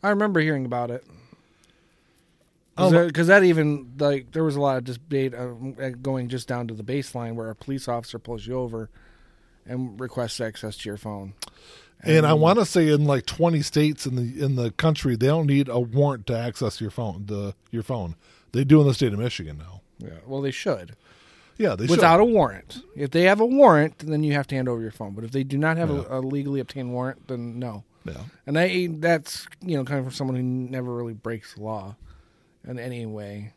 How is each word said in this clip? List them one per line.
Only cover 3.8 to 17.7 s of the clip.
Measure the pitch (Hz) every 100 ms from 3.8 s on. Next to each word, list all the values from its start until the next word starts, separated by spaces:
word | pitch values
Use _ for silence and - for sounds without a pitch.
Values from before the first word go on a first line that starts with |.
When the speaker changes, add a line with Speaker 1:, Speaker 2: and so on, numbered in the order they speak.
| 123 131
Speaker 1:
like, | 147 139 123
there | 160
was | 160 143
a |
lot | 143 131
of |
debate, | 123 120 160 139 135
uh, | 123 123 120 131 131 131 123
going | 131 135 123
just | 127 -
down | 123 117
to | 110
the |
baseline | 107 135 131 123 117
where | 117 110
a | 110
police | - 135 131
officer | 120 117 117
pulls | - 117 107
you | 127
over | 123 113 110 - _ _ _ _ _ _ -
and | 127 127 101
requests | 127 - 117 -
access | 113 107 110 104
to | 110
your | 104
phone. | 110 104 98 98 - _ - - - _
Speaker 2:
And | - 160 151
I |
Speaker 1:
And | 156
Speaker 2:
wanna | 160 208 196
say | 180 156
in, | 151 147
like, | 139 -
twenty | - 170 160
states | - 151 151 147 139
in | 127
the, | 120 131
in | 139 131
the | 120
country, | - 160 156 139 117
they | 127
don't | 160 151
need | 139 135
a | 120
warrant | 120 120 143 127 101
to | 117
access | 120 107 117 -
your | 110
phone, | - 113 90 101
the, | 104 101 - _